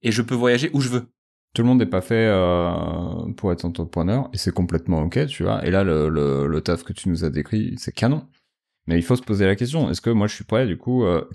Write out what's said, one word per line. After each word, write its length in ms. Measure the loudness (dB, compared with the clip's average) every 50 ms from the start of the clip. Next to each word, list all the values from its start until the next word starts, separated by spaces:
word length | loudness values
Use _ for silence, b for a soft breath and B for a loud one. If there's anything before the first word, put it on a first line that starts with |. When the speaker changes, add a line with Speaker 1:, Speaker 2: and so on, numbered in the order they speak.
Speaker 1:
et 100 | -2 -2
je 100 | 0 0
peux 140 | 0 0 0
voyager 340 | 2 2 4 4 2 2 0 0
où 80 | 0
je 80 | 0 0
veux. » 220 | 0 -2 -4 -6 _ _ _ _ _ _ _ _ -2
Speaker 2:
Tout 100 | 0 2
le 40 | 4
monde 120 | 4 4
n'est 60 | 4
pas 160 | 2 0 -2
fait, 260 | -2 0 0 2 2 4
euh, 1040 | 4 4 4 2 2 2 0 0 -2 -4 -4 -4 -4 -4 -6 -6 -6 -6 -8 -8 -8 -4
pour 140 | -2 -2
être 140 | -2 -2 -4
entrepreneur, 640 | -6 -6 -6 -6 -6 -4 -2 0 0 0 0 -2 -4 -6
et 40 | -6
c'est 160 | -4 -2 0
complètement 480 | 0 0 0 0 -2 0 0 0 0
ok, 240 | 0 0 0 0 -2 -2
tu 160 | -2 -4 -2
vois. 220 | -2 -2 -2 0
Et 60 | 0
là, 120 | 2 2 2
le, 260 | 2 2 2 2 2
le, 380 | 2 2 2 2 2 0 0 0
le 140 | 0 -2
taf 220 | -2 -2 -2 -2 -4
que 100 | -8 -10
tu 160 | -6 -4 -2
nous 140 | -2 0 -2
as 60 | -2
décrit, 460 | -2 -4 -4 -2 -2 -2 -2 -4 -6 -8
c'est 140 | -10 -10
canon. 360 | -6 -2 0 0 0 0 -4 -10 _ _ _ _ _ _ _ _ _ _ _ 0
Mais 100 | 0 2
il 60 | 2
faut 120 | 2 0
se 60 | 0
poser 240 | 0 0 0 2 2
la 100 | 2 2
question, 340 | 2 0 -2 0 0 0 0
est-ce 120 | -2 -2
que 80 | 0 0
moi 180 | 2 2 2 0
je 80 | -2
suis 80 | -6 -6
prêt, 220 | -2 0 0 0
du 120 | 0 -2 -4
coup, 260 | -4 -2 0 2 2
euh, 200 | 2 2 2 0 -4 -4